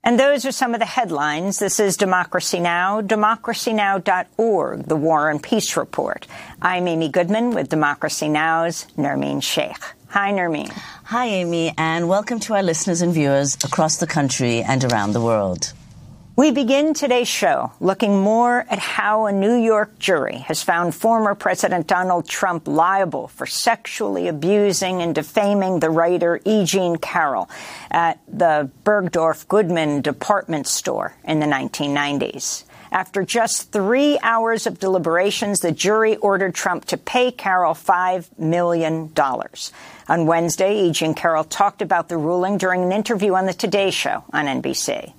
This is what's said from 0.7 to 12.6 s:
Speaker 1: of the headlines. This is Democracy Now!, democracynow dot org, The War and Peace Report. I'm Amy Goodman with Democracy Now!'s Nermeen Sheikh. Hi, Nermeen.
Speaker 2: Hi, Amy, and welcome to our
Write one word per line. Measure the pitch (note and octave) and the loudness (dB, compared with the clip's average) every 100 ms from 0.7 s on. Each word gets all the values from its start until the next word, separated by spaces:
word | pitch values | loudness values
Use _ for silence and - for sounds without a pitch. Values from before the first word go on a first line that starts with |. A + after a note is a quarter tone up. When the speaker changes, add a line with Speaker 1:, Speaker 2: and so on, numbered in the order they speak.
Speaker 1:
of | A#3 | 0
the | A3+ | -2
headlines. | - A3 D3+ D3+ D3+ F#3+ F#3+ | -2 -2 -2 -2 -2 -4 -2
This | G3+ - | -2 2
is | G#3 F3+ | 0 2
Democracy | G3 F3+ F3 F3+ - F3+ | 2 2 2 -2 -2 -2
Now!, | F3 E3+ F#3 G#3 | 0 2 0 -2
democracynow | G3+ A3 G#3+ A3+ - A3 - A3 G3+ G3 | 0 2 2 0 -4 -4 -2 0 0 0
dot | F3+ F#3 - - | 0 0 -2 -2
org, | A3+ G3 C#3+ - C#3 | 2 2 0 -4 -2
The | D#3 | 0
War | D#3 D#3 D3+ | 2 4 2
and | D3+ | 0
Peace | - E3+ - - | -2 -2 0 -4
Report. | C3 - - - - - - - | -4 -4 -4 -4 -10 -18 -20 -4
I'm | F3 F3+ F3+ | -2 0 -2
Amy | E3 D#3+ | -2 0
Goodman | D#3+ F3 G#3+ A#3+ | 0 0 0 0
with | G#3+ C#3 | -2 -2
Democracy | D#3 D3 C#3+ D3+ - D#3 | 0 0 -2 -4 -4 -2
Now!'s | D3+ D#3+ E3 E3 E3+ - - | 0 2 0 0 -4 -12 -4
Nermeen | C#3+ C#3 C#3+ C#3+ | -2 -2 -2 -4
Sheikh. | - - C3+ - - - - | -2 -2 -4 -8 -16 -18 -4
Hi, | G3+ G3 | -2 0
Nermeen. | G3+ F3 D3+ C#3+ - - - | 0 -2 -2 -6 -12 -16 -20
Speaker 2:
Hi, | - A#3 B3 | -6 -4 -2
Amy, | F#3+ F3 E3+ E3 - | -2 -2 -2 -2 -2
and | D#3+ E3 E3+ | -2 0 2
welcome | G3 G#3+ A#3 | 0 0 -6
to | G#3+ | -2
our | G#3 | 0